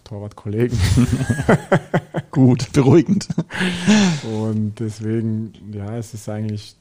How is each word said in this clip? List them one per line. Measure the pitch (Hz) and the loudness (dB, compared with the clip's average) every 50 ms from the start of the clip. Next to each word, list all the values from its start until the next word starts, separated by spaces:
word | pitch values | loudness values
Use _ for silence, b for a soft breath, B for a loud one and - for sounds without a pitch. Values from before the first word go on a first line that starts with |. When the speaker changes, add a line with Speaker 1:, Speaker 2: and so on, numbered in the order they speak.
| - | -16
Speaker 1:
Torwartkollegen. | - 113 101 104 107 - - - 107 101 110 120 123 120 110 - - - 135 120 - - - 139 - - 151 - - 214 - | -16 -14 -12 -12 -14 -14 -12 -10 -6 -2 -2 -2 0 0 0 0 2 4 4 2 2 0 0 -2 -2 -2 -2 0 0 0 0
<laughs> | - - - - - - - 175 - - - 160 - _ | 2 0 0 0 0 -2 -4 -4 -4 -6 -8 -10 -10 _
Speaker 2:
Gut, | - - 131 123 123 113 - - - | 0 4 4 4 4 2 0 0 0
beruhigend. | 147 131 135 165 175 - - 196 196 - - - - 170 B B B 185 185 180 175 180 190 214 214 202 185 165 143 120 | 2 4 6 6 6 6 4 2 -2 -2 -4 -4 -6 -6 B B B -4 -4 -4 -2 2 4 4 4 4 4 2 -2 -4
Speaker 1:
Und | 113 110 107 110 110 110 107 107 104 101 - | -6 -4 -4 -2 -2 -2 -2 -2 -4 -4 -6
deswegen, | 117 110 104 107 107 107 110 117 113 113 110 110 110 107 - - 95 101 | -8 -8 -8 -6 -6 -4 -2 -2 -2 -2 -4 -4 -6 -8 -12 -16 -18 -14
ja, | 107 104 101 101 110 117 | -12 -10 -10 -8 -8 -10
es | 110 - - | -10 -10 -14
ist | 107 - - | -14 -10 -10
eigentlich | 107 107 110 107 104 104 104 - - _ | -8 -6 -6 -6 -6 -8 -10 -14 -20 _